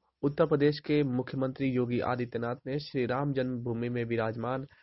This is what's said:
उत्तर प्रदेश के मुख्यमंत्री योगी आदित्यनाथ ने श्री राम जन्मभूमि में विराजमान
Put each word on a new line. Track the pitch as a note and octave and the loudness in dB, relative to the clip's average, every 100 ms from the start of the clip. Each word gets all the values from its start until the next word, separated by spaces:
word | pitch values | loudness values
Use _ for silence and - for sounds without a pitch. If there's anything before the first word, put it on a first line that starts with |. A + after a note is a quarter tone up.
| _ _ | _ _
उत्तर | C#3+ D3 D#3+ | 0 2 4
प्रदेश | D3 D3 D3 | 4 4 2
के | - D3 | 2 2
मुख्यमंत्री | C#3 B2 B2+ C3+ C3 C3 C3+ | 2 0 -2 -2 -2 0 0
योगी | B2+ A#2+ A#2+ | 2 2 0
आदित्यनाथ | - B2 A#2+ A#2 A#2 A#2+ B2+ | 0 -2 -2 -4 -4 -6 -6
ने | C#3+ | -6
श्री | D3 C#3 A#2+ | -4 -2 0
राम | B2 C#3+ | 0 0
जन्मभूमि | C3+ B2+ B2 B2 A#2 A#2+ | 0 -2 -2 -4 -2 -2
में | A#2+ A#2 | -2 -2
विराजमान | A#2 A2+ A2+ A#2 C3 C#3 _ | 0 0 -2 -4 -4 -6 _